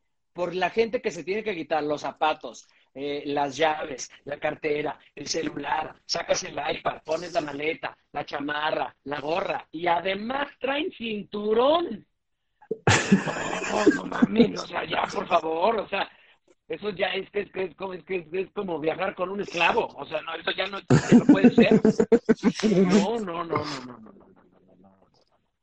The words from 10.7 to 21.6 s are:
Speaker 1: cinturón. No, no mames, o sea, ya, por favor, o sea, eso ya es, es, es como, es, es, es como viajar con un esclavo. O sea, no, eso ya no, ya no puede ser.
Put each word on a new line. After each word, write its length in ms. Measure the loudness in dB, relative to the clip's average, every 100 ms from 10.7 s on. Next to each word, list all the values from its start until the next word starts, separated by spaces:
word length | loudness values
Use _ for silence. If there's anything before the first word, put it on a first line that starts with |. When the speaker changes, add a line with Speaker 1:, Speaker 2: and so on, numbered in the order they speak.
| -4 -4
Speaker 1:
cinturón. 1160 | -6 -8 -8 -8 -6 0 2 4 4 0 -8 -14 _ _ _ _ _ _ -2 2
No, 1000 | 4 4 2 2 -6 -6 -6 -2 2 4
no 180 | 2 -2
mames, 540 | -6 -4 4 2 2
o 60 | -8
sea, 180 | -8 -4
ya, 180 | -2 -2
por 140 | -4 0
favor, 520 | 0 0 0 0 0
o 80 | -2
sea, 220 | -4 -6 -8 _ _ _ _ _
eso 180 | -8 -8
ya 160 | -2 -2
es, 200 | -2 -4
es, 160 | -6 -6
es 220 | -6 -8 -6
como, 180 | -10
es, 80 | -10 -6
es, 180 | -8 -4
es 180 | -6 -6
como 280 | -6 -4 -2
viajar 340 | -2 0 -4
con 160 | -2 -6
un 120 | -4
esclavo. 460 | -6 0 2 2 0
O 120 | -6 -8
sea, 160 | -8
no, 120 | -6 -6
eso 160 | -6
ya 160 | -4 -4
no, 120 | -6
ya 380 | 4 4 8 6
no 80 | 8
puede 260 | 8 8
ser. 300 | 8